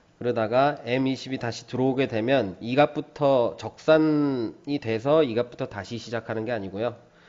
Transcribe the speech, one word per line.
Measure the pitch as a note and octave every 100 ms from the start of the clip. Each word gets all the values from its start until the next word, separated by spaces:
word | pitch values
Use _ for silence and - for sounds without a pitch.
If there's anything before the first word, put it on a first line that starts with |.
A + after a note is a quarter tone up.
| _ -
그러다가 | A#2+ A2+ A2 B2 C#3+ -
엠 | A#2 B2+ C3+
이십이 | C3 C3 C3
다시 | A#2+ A2 -
들어오게 | B2 C3 C3 C3+
되면 | A2+ A2+ C3+ G2+ F2
이 | A2+ B2+
값부터 | D3 D3+ - - C#3 C3+ A2+ -
적산이 | A2 - - D#3 D#3 D3+ C#3+ C3 G#2+ - - C#3+
돼서 | A2+ A2 C3 D#3
이 | C#3+
값부터 | A2+ A#2+ - C3
다시 | G#2 F#2+ A#2
시작하는 | A2 A2+ A2 A2
게 | A2
아니고요. | A#2 F#2+ G2 A#2+ A#2 - _